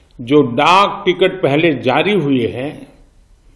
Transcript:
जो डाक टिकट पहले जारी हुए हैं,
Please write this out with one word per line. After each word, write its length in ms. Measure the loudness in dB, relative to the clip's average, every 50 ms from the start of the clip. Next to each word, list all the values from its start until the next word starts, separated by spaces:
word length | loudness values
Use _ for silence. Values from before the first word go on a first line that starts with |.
| _ _ _ -12
जो 200 | -4 0 2 2
डाक 640 | 2 2 0 0 2 4 4 4 4 2 -2 -4 -4
टिकट 380 | -2 0 0 0 0 0 -2 -2
पहले 380 | 0 0 2 0 0 0 -2
जारी 320 | -2 -2 0 0 0 0 0
हुए 340 | 0 0 0 0 0 -2 -4
हैं, 460 | -4 -6 -10 -10 -10 -14 -18 -20 -20 _ _ _ _ _ _ _ _ _ _ _ _